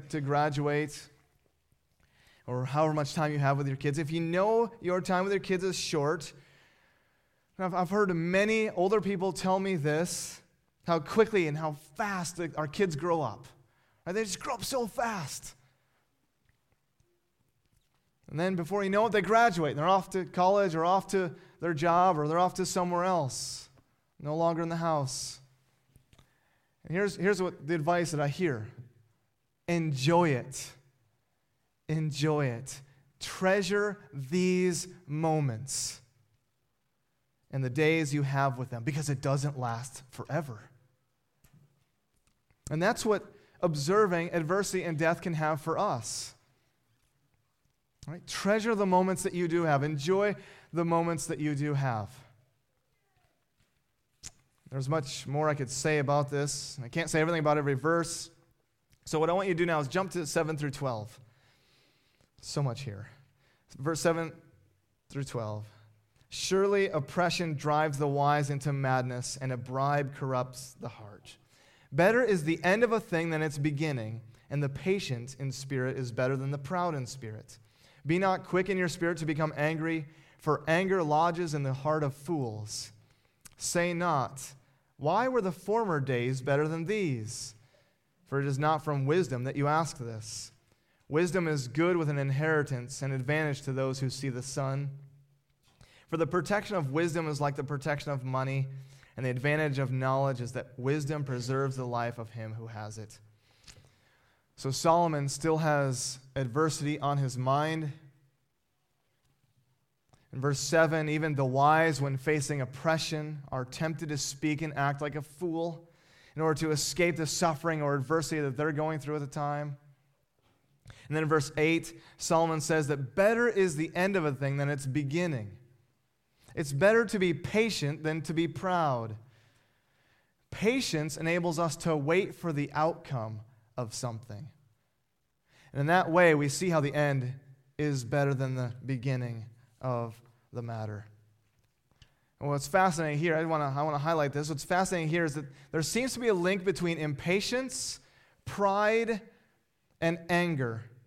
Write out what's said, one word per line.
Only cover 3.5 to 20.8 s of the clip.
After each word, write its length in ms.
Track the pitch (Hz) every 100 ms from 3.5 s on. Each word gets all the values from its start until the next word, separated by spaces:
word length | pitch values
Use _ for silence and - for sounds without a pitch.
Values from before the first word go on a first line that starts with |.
| 139
with 120 | 139
your 80 | 135
kids. 220 | 147 143
If 120 | 151
you 100 | 160
know 520 | 165 175 202 226 233 -
your 180 | 175 180
time 220 | - 180
with 100 | 196
your 80 | 196
kids 240 | 190 185
is 140 | 185 165
short, 540 | - 160 143 175 - - - _ _ _ _ _ _ _ _ _ _ -
and 100 | 185
I've, 80 |
I've 160 | 175 175
heard 240 | 202 202
many 540 | 175 165 185 208 220 214
older 320 | 208 185 214
people 320 | 185 196 190
tell 280 | 175 185 190
me 160 | 190 185
this, 640 | 143 151 175 - - - _ _ _ _ -
how 120 | 170
quickly 480 | 147 214 220 214 160
and 100 | 147
how 200 | 160 147 - -
fast 400 | 208 196 165 -
the, 160 | 165 147
our 80 | 151
kids 280 | - 196
grow 280 | 147 170 165
up. 240 | 131 101 - - _ _ _ _
Right? 80 | -
They 120 | 190
just 160 | 220 180
grow 140 | -
up 100 | 254
so 220 | - 269 233
fast. 680 | - 233 208 143 - - - _ _ _ _ _ _ _ _ _ _ _ _ _ _ _ _ _ _ _ _ _ _ _ _ _ _ -
And 100 | 147
then 160 | 180 190
before 280 | 160 202
you 60 | 196
know 160 | 202 220
it, 60 |
they 100 | 208
graduate. 480 | 180 226 233 170 151
And 80 | 123
they're 80 | 160
off 240 | 190 -
to 140 | 185
college 500 | 165 180 180 202 196
or 100 | 160